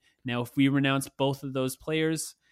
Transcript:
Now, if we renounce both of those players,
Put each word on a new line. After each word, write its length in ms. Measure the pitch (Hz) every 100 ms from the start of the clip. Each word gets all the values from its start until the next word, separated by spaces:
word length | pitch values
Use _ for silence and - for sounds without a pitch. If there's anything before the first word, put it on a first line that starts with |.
| _ _
Now, 180 | 127 120
if 140 | 120 -
we 120 | 135
renounce 400 | 139 139 135 135
both 340 | - 135 135
of 100 | 143
those 240 | 135 131 131
players, 580 | - 160 160 160 - - _